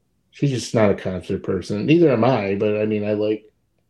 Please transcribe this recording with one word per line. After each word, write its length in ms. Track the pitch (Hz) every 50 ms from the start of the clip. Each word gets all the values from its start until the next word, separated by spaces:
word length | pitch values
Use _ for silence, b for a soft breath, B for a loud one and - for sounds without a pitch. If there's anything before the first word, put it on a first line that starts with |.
| _ _ _ _ _ _
She's 200 | _ - 147 143
just 240 | 131 117 - - -
not 160 | 117 107 101
a 40 | 92
concert 480 | - - 101 90 90 - - 98 92 -
person. 420 | - 98 92 - - 101 101 107
Neither 260 | 135 156 175 170 147
am 120 | 123 110 113
I, 300 | 131 131 110 101 98 101
but, 220 | 98 110 104 104 107
I 40 | 107
mean, 200 | 107 107 104 104
I 80 | 104 107
like, 380 | 104 107 107 107 - - - _ _ _ _ _ _ _